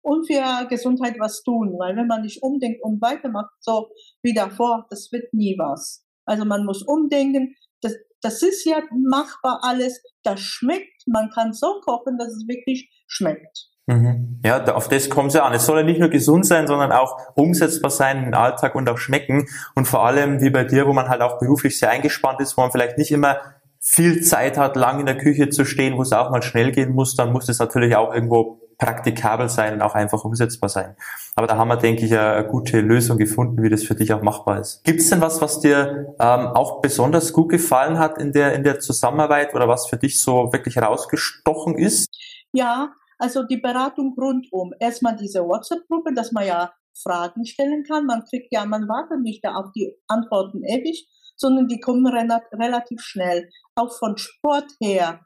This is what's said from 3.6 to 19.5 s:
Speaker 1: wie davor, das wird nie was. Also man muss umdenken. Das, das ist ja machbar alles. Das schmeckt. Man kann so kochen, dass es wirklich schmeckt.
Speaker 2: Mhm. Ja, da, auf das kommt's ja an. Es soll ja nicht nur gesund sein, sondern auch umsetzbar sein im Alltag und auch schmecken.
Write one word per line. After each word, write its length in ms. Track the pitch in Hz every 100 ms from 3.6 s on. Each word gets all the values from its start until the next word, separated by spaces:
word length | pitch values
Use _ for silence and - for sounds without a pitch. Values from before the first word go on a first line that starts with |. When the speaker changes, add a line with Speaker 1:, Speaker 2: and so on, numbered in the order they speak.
| - 220 220 - _ _
Speaker 1:
wie 100 | 247
davor, 540 | 214 202 208 240 226 -
das 220 | 208 -
wird 220 | 240 -
nie 220 | 220 202 185
was. 480 | 151 - - - _ _
Also 200 | - 214
man 200 | 214 202
muss 160 | 202 196
umdenken. 760 | - 302 294 285 277 269 262 _ _ _
Das, 120 | 226 - _ _
das 200 | 226 220
ist 240 | 359 381
ja 160 | 320 311 311
machbar 680 | 240 262 269 294 - 254 -
alles. 380 | 254 254 254 247 _ _
Das 160 | 214 196
schmeckt. 640 | - - 240 370 - _ -
Man 220 | 226 220
kann 240 | 233 226
so 260 | 220 311 403
kochen, 320 | 302 240 269 247
dass 120 | 233
es 180 | 220 220
wirklich 420 | 240 - 262 - _ _
schmeckt. 600 | - 175 151 - - - _ -
Speaker 2:
Mhm. 540 | 120 120 120 - -
Ja, 160 | 110 131
da, 140 | 127
auf 160 | 113 -
das 200 | 139 135
kommt's 260 | 147 139
ja 80 | 156
an. 100 | 135
Es 120 | 120
soll 140 | - 156
ja 60 |
nicht 140 | 156 165
nur 100 | 170
gesund 360 | 139 123 170
sein, 220 | 196 170 147
sondern 240 | 143 139
auch 260 | 123 131 - -
umsetzbar 560 | - 156 165 160 160 143
sein 320 | - 135 135
im 100 | 127
Alltag 420 | 113 120 123 135
und 140 | 139 123
auch 80 | 120
schmecken. 500 | - 139 - 135 139